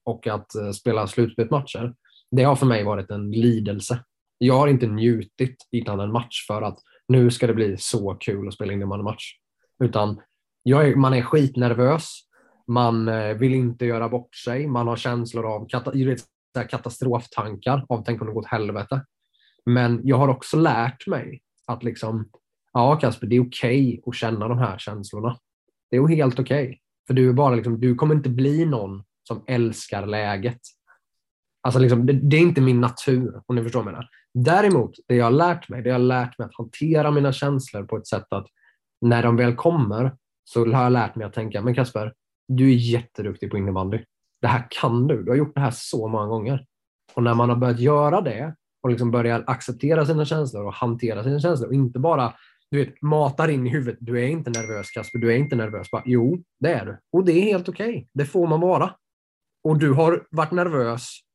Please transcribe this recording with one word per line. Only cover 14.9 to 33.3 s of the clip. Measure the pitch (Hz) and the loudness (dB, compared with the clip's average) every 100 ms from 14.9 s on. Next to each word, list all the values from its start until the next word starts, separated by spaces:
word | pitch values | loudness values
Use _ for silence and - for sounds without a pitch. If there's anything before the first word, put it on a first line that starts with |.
| 117 | -2
känslor | 131 120 117 117 110 | -4 -4 -4 -6 -6
av | 107 113 | -6 -6
kata-, | 127 131 | -6 -4
du | 135 131 | -2 0
vet, | 120 | -2
så | - _ _ 123 | -8 _ _ -10
här | 113 | -8
katastroftankar | 123 117 - 127 117 - - 107 101 123 139 123 | -8 -10 -6 -4 -4 -4 -8 -8 -6 -2 -2 -2
av | 117 110 | -4 -4
tänk | 113 | -6
om | 110 | -6
det | |
går | 110 | -8
åt | 110 | -4
helvete. | 117 104 104 - 135 139 _ _ _ _ _ - | -4 -4 -6 -6 -6 -8 _ _ _ _ _ 0
Men | 123 120 120 | 2 2 0
jag | 127 135 | 2 2
har | 139 | 2
också | 131 - 156 | 0 -2 2
lärt | 160 117 120 - - | 2 2 -2 -6 -6
mig | 151 - - _ _ - | -6 -8 -16 _ _ -10
att | 113 | -8
liksom, | 117 113 110 113 107 _ _ _ _ 123 | -8 -6 -6 -6 -8 _ _ _ _ 0
ja, | 123 151 | 2 2
Kasper, | 127 - 104 | 0 -2 0
det | 120 | 2
är | 127 | 2
okej | - 120 135 131 - - | -2 0 2 2 0 -6
att | 120 | -6
känna | 113 110 107 | -4 -4 -2
de | 123 | -2
här | 117 92 | -2 -4
känslorna. | - 104 98 104 117 120 _ _ _ _ _ | -10 -12 -10 -8 -6 -8 _ _ _ _ _
Det | 123 | 2
är | 151 | 4
helt | 160 135 123 | 4 2 0
okej. | 135 147 131 - _ _ - | -2 -2 -4 -10 _ _ -2
För | |
du | 127 127 | 4 4
är | |
bara | 123 143 120 | 4 4 2
liksom, | 117 113 | 0 0
du | 123 123 | 0 2
kommer | 151 151 | 2 2
inte | 131 | 0
bli | 123 139 151 165 | 0 0 2 0
någon | 127 98 98 - _ | -2 -4 -10 -14 _
som | - 110 - | -12 -10 -4
älskar | 123 117 107 - 101 98 | 0 0 -2 -8 -8 -4
läget. | 104 104 98 117 123 - _ _ _ _ _ _ _ _ _ | -4 -4 -4 -4 -8 -14 _ _ _ _ _ _ _ _ _
Alltså | 127 127 | 0 4
liksom, | 127 120 127 | 6 6 4
det, | |
det | 139 139 156 | 4 4 6
är | |
inte | 170 170 | 6 6
min | 131 123 | 4 4
natur, | 120 - - 127 120 | 2 0 0 0 0